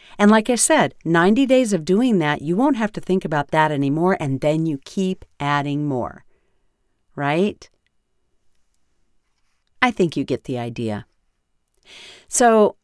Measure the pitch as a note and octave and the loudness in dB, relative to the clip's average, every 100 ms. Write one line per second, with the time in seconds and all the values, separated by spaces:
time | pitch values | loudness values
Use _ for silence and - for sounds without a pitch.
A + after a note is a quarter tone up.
0 | - - G#3 A3 G#3+ A#3 - D4+ C#3+ - | -14 2 4 4 2 0 2 2 2 -4
1 | D#3+ E3+ F3+ A3 C4 C4 A#3 F3+ D3+ G3 | 0 2 4 2 4 2 2 -2 0 0
2 | B3+ F#3+ D3+ D3 D3 F3+ C#4+ A3 G#3 E3+ | 2 2 0 -2 -4 0 0 0 -4 -6
3 | - F#3 E3 D3+ - D#3 D#3 C#3+ C#3 D#3 | -4 -2 -2 -4 0 0 0 0 -2 0
4 | F3+ - C#3+ C3 D3+ D#3+ D#3+ C#3 - G3 | 0 0 -4 -2 -2 -2 -2 -6 -8 -4
5 | F#3 F#3 - - C#3+ C#3+ C#3+ C#3+ D3 B2+ | -4 -4 -12 -8 -4 -2 -2 -4 -4 -4
6 | F#2+ - _ _ _ _ _ _ _ _ | -6 -12 _ _ _ _ _ _ _ _
7 | _ - C#3+ D#3+ G3+ - - _ _ _ | _ -8 -4 -2 -2 -4 -18 _ _ _
8 | _ _ _ _ _ _ _ _ _ _ | _ _ _ _ _ _ _ _ _ _
9 | _ _ _ _ _ _ _ _ D3+ - | _ _ _ _ _ _ _ _ -4 -2
10 | E3+ C#3+ - C3 - B2 A#2+ A#2+ A2+ G#2 | -4 -4 -6 -8 -8 -10 -8 -8 -8 -8
11 | - _ _ _ _ _ _ _ _ - | -12 _ _ _ _ _ _ _ _ -20
12 | - - _ - A#3+ A3 G#3 - | -20 -20 _ 2 4 4 4 0